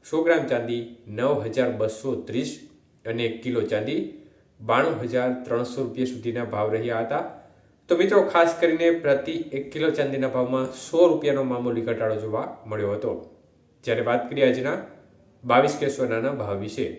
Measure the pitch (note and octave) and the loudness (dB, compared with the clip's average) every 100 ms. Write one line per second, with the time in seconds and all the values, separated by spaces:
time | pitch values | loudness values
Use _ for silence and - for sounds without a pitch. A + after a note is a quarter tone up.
0 | - D#3+ E3+ E3 C3 A#2+ A#2 A#2+ A#2 - | -4 0 2 2 2 -2 -2 -6 -6 -16
1 | - G#2+ C3 D3 A2+ B2+ A#2+ G#2+ A2 - | -12 -2 0 0 -2 -2 -2 0 -4 -2
2 | C3+ A#2 - A#2+ D3+ - - - _ _ | -6 -6 -4 -6 -6 -10 -18 -20 _ _
3 | A2+ A#2 A#2 A2+ C3 A#2 - G#2 A2 D3+ | -8 -4 -4 -4 -2 -2 0 -2 -2 -4
4 | - - - _ _ _ A2 A#2+ D#3+ A#2 | -6 -12 -20 _ _ _ 0 2 2 0
5 | A#2+ B2 B2+ B2 - A#2+ B2 - B2 A#2+ | -2 0 0 -2 -2 -2 -2 -4 -6 -2
6 | B2+ A2+ A#2 A#2 A2+ G#2 G#2+ A2 A#2+ A2+ | -4 -4 -6 -4 -4 -2 0 0 -2 -2
7 | A#2 C#3+ - - - _ _ _ - E3+ | -2 -4 -4 -12 -20 _ _ _ 0 2
8 | G3 G3+ - F3 E3 - E3+ D#3+ E3+ E3 | 6 6 6 6 4 4 2 6 4 4
9 | D3 C3+ D#3+ E3 - C#3 C3+ D3+ D#3 C#3+ | 4 2 2 -6 -6 -8 -6 0 0 2
10 | C#3 C3+ C3 B2+ B2 C3 B2+ - - E3 | 0 0 0 0 0 0 -2 -8 -2 6
11 | F3 D3+ C#3+ C3+ C3 B2 B2 A2+ A2+ A2+ | 6 6 2 0 0 -2 -2 -2 -2 0
12 | A2 G#2+ A2 A2 - - G#2+ G#2+ G2+ G#2 | 0 -2 -2 -4 -4 -12 -8 -4 -2 -2
13 | A2+ - - - _ _ _ _ B2 A2+ | -4 -6 -10 -20 _ _ _ _ -2 0
14 | - B2 - C#3+ B2+ B2+ C3+ F#3 - - | 2 0 0 2 4 4 -2 -4 -8 -20
15 | - _ _ _ A#2+ B2+ D3 - C#3+ C#3 | -20 _ _ _ 2 4 4 0 -4 -2
16 | B2 A2+ C3 C3 G#2 G2 G#2+ - - | -2 0 -2 -2 -4 -4 -6 -6 -6